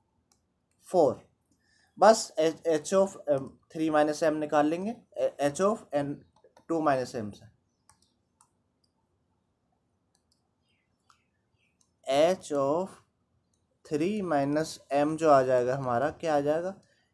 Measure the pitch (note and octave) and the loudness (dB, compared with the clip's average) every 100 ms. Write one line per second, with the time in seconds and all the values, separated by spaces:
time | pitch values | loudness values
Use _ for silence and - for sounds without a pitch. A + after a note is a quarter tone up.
0 | _ _ _ _ _ _ _ _ - F3+ | _ _ _ _ _ _ _ _ -2 2
1 | C#3+ G2+ - _ _ _ _ _ _ - | 2 2 -10 _ _ _ _ _ _ 2
2 | F#3+ A3+ - - D#3+ D3+ E3 D#3+ D3+ F#3+ | 4 4 2 -2 -2 0 -2 -2 0 0
3 | G3 - - C#3 C3+ - _ E3 D#3+ D3+ | 0 -2 -4 -2 -4 -16 _ -6 0 2
4 | D3+ D3+ E3 D#3 D3+ D3+ D3+ E3+ G3 A#3 | 2 2 -2 -2 -2 0 0 0 -6 -10
5 | _ - C3 - C#3+ D3 G3 A3+ - D3 | _ -4 -4 -2 -4 0 0 -2 -4 -4
6 | C#3+ C#3+ - _ _ _ - E3 D#3 C3+ | -4 -8 -14 _ _ _ -6 -2 0 0
7 | B2 B2+ G#2 F#2+ - _ _ _ _ _ | -2 -8 -10 -12 -20 _ _ _ _ _
8 | _ _ _ _ _ _ _ _ _ _ | _ _ _ _ _ _ _ _ _ _
9 | _ _ _ _ _ _ _ _ _ _ | _ _ _ _ _ _ _ _ _ _
10 | _ _ _ _ _ _ _ _ _ _ | _ _ _ _ _ _ _ _ _ _
11 | _ _ _ _ _ _ _ _ _ _ | _ _ _ _ _ _ _ _ _ _
12 | - C#3 E3 F#3+ - C#3+ C3+ D#3+ G3 - | -2 2 2 0 -4 -2 -2 -2 -4 -12
13 | _ _ _ _ _ _ _ _ - D3 | _ _ _ _ _ _ _ _ -6 -4
14 | E3+ G#3+ F#3 D3 C#3 D3 D#3+ - - C#3+ | -2 -4 -2 -2 0 -2 -4 -10 -4 -2
15 | D3 D#3 D#3+ C#3 C3 B2+ B2 C3+ C3 A#2+ | -2 0 4 6 6 2 0 -2 -2 -2
16 | C#3+ D#3 E3 D3 C#3+ D#3 F3+ F#3+ _ _ | -2 -4 -2 0 0 -2 -4 -12 _ _
17 | _ | _